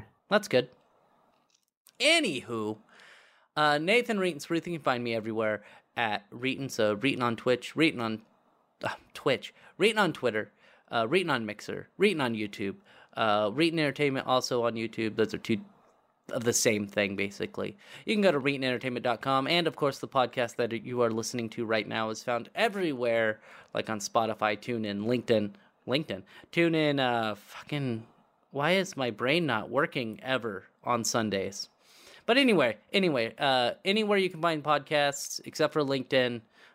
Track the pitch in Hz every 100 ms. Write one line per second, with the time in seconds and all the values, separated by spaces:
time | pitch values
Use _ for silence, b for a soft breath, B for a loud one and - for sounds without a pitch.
0 | - _ - 208 202 127 123 - _ _
1 | _ _ _ _ _ _ _ _ _ -
2 | 269 330 262 131 104 113 107 110 - b
3 | b b b b b - 151 147 165 233
4 | 240 208 185 147 - 165 165 165 143 120
5 | 120 113 107 110 107 104 B B _ -
6 | 113 104 - 120 131 117 135 - 107 104
7 | 135 127 120 113 - 123 - 139 156 120
8 | 113 110 - _ _ _ _ _ - -
9 | _ - 143 117 - b b - 202 214
10 | 185 147 123 107 101 b b b _ 120
11 | 113 175 170 131 107 104 - 98 - -
12 | 202 160 127 110 104 - 98 95 b b
13 | b - 113 104 107 123 165 165 147 135
14 | 147 135 - 127 - 123 117 113 113 113
15 | 110 107 104 - - 107 - _ _ _
16 | _ _ - 127 117 113 123 104 101 107
17 | 101 98 98 - 98 - 98 98 B B
18 | - 214 196 147 135 139 131 123 131 123
19 | 120 113 135 135 135 170 160 - 143 135
20 | 127 135 123 - 117 - 117 113 - 123
21 | 117 110 113 123 113 - 110 110 107 113
22 | 110 110 - 120 110 - 226 196 175 131
23 | 120 117 110 107 B B B 110 107 110
24 | - 117 110 104 107 107 - 117 107 101
25 | 107 120 - 110 104 - b _ - 139
26 | 156 95 - B - - 170 160 151 139
27 | 127 120 110 104 - - - 147 135 113
28 | 113 _ _ _ _ 139 151 190 185 143
29 | 123 107 120 165 156 113 76 131 165 147
30 | 113 - - 131 110 98 - _ - 120
31 | 110 123 110 98 95 - - _ b b
32 | b b - 247 262 190 123 104 _ 202
33 | 185 135 113 - 143 131 120 - 190 214
34 | 214 202 185 175 165 156 143 147 143 151
35 | 143 - - - - - 151 156 139 135
36 | 123 135 123 120 - b b